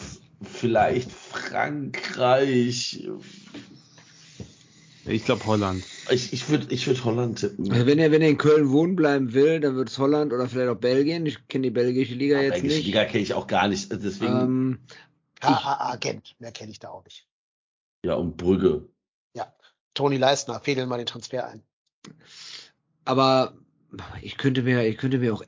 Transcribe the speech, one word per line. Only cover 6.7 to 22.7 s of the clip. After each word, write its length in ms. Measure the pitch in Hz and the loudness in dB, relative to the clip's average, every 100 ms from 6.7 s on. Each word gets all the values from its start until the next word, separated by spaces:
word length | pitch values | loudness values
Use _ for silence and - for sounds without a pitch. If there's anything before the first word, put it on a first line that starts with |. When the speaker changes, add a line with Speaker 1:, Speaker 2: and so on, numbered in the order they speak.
Speaker 1:
ich 160 | 127 - | -4 -2
würd 180 | 127 | 0
Holland 360 | - 117 120 104 | 0 0 -2 -4
tippen. 320 | 101 - 98 | -6 -4 0
Speaker 3:
Also 140 | 120 120 | 2 4
wenn 120 | 147 | 6
er, 140 | 156 | 6
wenn 100 | 156 | 6
er 60 | 160 | 4
in 100 | 143 | 4
Köln 320 | 151 151 143 | 6 6 6
wohnen 240 | 139 170 | 4 2
bleiben 380 | 185 151 139 127 | 2 2 2 2
will, 260 | 123 147 160 | 4 4 4
dann 160 | 143 | 0
wird's 240 | 131 131 - | -2 -4 0
Holland 340 | 139 151 151 | 2 2 0
oder 160 | 123 120 | -2 -2
vielleicht 200 | 127 123 | -2 -2
auch 80 | 117 | 0
Belgien. 500 | 123 131 143 170 156 | 2 2 2 0 -4
Ich 220 | 123 - | -6 -6
kenn 160 | 131 | -2
die 60 | 127 | 0
belgische 440 | 117 123 127 127 | 0 0 2 -2
Liga 220 | 123 143 143 | 0 2 2
Speaker 1:
Ja, 60 | |
Speaker 3:
jetzt 100 | 139 | 2
Speaker 1:
belgische 240 | 131 139 160 | 0 0 0
Speaker 3:
nicht. 100 | 156 | 0
Speaker 1:
Liga 180 | 110 | 0
kenn 180 | 104 113 | 2 0
ich 120 | 95 | -2
auch 140 | 95 - | -4 0
gar 180 | 98 101 | 2 2
nicht. 240 | 95 - | 0 -4
Deswegen 420 | 101 101 - 117 127 | -6 -6 -4 0 0
Speaker 3:
Ähm, 380 | 127 127 131 123 - - - _ _ - | 0 0 -2 -4 -12 -20 -20 _ _ -4
Speaker 4:
K 80 | 139 | 0
A 420 | - 139 139 123 | 2 0 -4 -4
A 60 | 123 | -4
Gent, 400 | 135 110 - - | -6 -8 -12 -18
mehr 140 | 117 | -16
kenn 180 | 113 110 | -14 -16
ich 80 | 101 | -16
da 120 | - | -16
auch 120 | - | -18
nicht. 220 | - - _ _ _ _ _ _ _ _ | -20 -20 _ _ _ _ _ _ _ _
Speaker 1:
Ja, 100 | 87 | -4
und 220 | 65 85 - | -2 -4 -2
Brügge. 520 | 87 95 90 73 - _ _ _ _ | 2 4 4 2 -6 _ _ _ _
Speaker 4:
Ja, 180 | 123 - _ _ _ _ | -14 -14 _ _ _ _
Toni 240 | - 143 135 | -2 0 2
Leistner, 420 | 127 143 - 113 | 2 2 -2 -6
fädeln 280 | - 131 127 | -4 -2 -2
mal 100 | 123 | -6
den 80 | 117 | -8
Transfer 420 | 120 - 127 120 | -12 -10 -8 -8
ein. 160 | 110 _ _ _ _ - - - - - - - | -12 _ _ _ _ -20 -20 -20 -20 -18 -20 -20